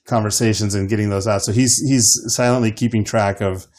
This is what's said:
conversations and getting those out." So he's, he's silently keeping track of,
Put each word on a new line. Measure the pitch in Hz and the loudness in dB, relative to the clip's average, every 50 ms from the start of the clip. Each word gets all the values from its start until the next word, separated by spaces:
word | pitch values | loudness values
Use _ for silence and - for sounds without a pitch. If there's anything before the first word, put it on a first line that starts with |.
| _ | _
conversations | - 123 113 107 104 - - 120 110 104 104 107 101 101 | -2 -2 0 0 0 0 0 0 0 0 0 -2 -2 -2
and | 101 98 95 | -2 -2 -2
getting | 110 104 107 104 | 0 0 0 0
those | 101 98 95 | -2 -2 -2
out." | 113 101 98 - | 0 -2 -2 -2
So | - | 0
he's, | 101 123 131 117 - - 156 | 0 2 2 2 2 0 0
he's | 131 139 123 110 - - - - 113 - | 2 2 2 4 2 2 0 -2 -4 -2
silently | - 123 123 123 127 113 110 | 0 2 2 2 2 2 0
keeping | 107 - 123 113 117 107 101 | 0 0 -2 0 0 0 -2
track | - - 113 101 101 98 - | 0 0 0 0 0 0 -2
of, | 107 95 92 95 - - _ | -2 -4 -4 -4 -10 -16 _